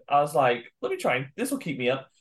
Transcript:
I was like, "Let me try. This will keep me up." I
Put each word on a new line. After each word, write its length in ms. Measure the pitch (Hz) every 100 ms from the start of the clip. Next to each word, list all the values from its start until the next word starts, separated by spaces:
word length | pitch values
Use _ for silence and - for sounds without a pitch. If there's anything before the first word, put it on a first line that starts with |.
| -
I 140 | 143
was 120 | 147
like, 380 | 156 131 120 117 _
"Let 100 | -
me 60 | 370
try. 300 | 196 127 139 -
This 160 | 254
will 60 | 277
keep 200 | 175 131
me 120 | 123
up." 100 | 131
I 60 | - _